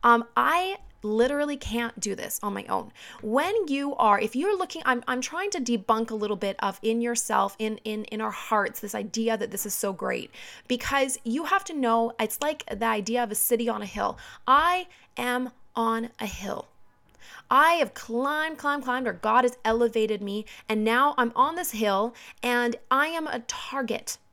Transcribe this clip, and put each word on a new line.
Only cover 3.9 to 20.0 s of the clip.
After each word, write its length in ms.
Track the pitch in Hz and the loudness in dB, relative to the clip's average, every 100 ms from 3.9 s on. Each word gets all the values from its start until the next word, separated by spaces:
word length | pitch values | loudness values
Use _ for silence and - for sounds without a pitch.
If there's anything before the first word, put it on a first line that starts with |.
| - | 2
are, 240 | 214 202 | 4 4
if 160 | 220 247 | 2 0
you're 220 | 359 392 | 0 0
looking, 240 | 370 330 294 | -2 -2 0
I'm, 180 | 247 - | 0 0
I'm 140 | 254 | -4
trying 280 | 254 330 403 | -4 -4 -4
to 80 | 370 | -4
debunk 520 | 233 233 190 220 226 | -2 -2 2 0 0
a 40 | 220 | -4
little 200 | 208 202 | -2 -2
bit 200 | 196 196 | -2 -2
of 200 | 202 196 | -4 -2
in 200 | 220 226 | -2 0
yourself, 540 | 233 240 - 208 196 - | 0 -2 0 2 2 -2
in, 180 | 220 214 | -4 -4
in, 220 | - 214 214 | -6 -6 -6
in 160 | 214 | -6
our 100 | 220 | -6
hearts, 480 | - - 214 196 - | -6 0 2 2 -2
this 160 | 202 214 | -8 -6
idea 420 | 202 226 226 220 | -4 -2 0 0
that 140 | 214 | -2
this 140 | 202 208 | -4 -6
is 80 | |
so 200 | - 202 | -2 -4
great, 380 | 190 196 - - - - - - | -2 -4 -4 -6 -16 -18 -20 -4
because 500 | 247 - 277 269 262 | -4 0 2 2 -2
you 220 | 233 247 320 | -4 -4 2
have 180 | 381 370 | 0 0
to 80 | |
know 400 | 320 247 226 233 - | 0 2 4 2 0
it's 220 | 220 - | -2 0
like 240 | 302 302 - | -2 -2 -6
the 180 | 202 226 | -2 0
idea 380 | 214 202 240 | 0 0 -2
of 80 | 233 | -2
a 40 | 214 | -2
city 320 | - 233 233 | 2 2 2
on 120 | 214 | -2
a 40 | 202 | -6
hill. 320 | - 202 - - - - | -2 -2 -4 -14 -10 4
I 400 | 277 330 359 359 - _ - | 6 6 2 -4 -18 _ -6
am 340 | 240 247 254 - - - | -2 -2 -4 -10 -12 -2
on 340 | 226 226 233 - | 0 0 -6 -8
a 60 | 208 | -8
hill. 420 | - 196 - - - - _ _ _ - - - | -8 -6 -8 -10 -18 -20 _ _ _ -20 -20 2
I 240 | 254 311 | 6 6
have 200 | 339 240 | 6 2
climbed, 640 | - - 233 277 302 311 311 | -2 -6 -2 0 -2 -4 -2
climbed, 260 | 294 285 | -2 -2
climbed, 240 | 254 247 247 | -2 -2 -2
or 60 | |
God 300 | 180 214 226 | -2 2 4
has 140 | 247 247 226 | 4 0 0
elevated 560 | 226 240 226 | 2 2 2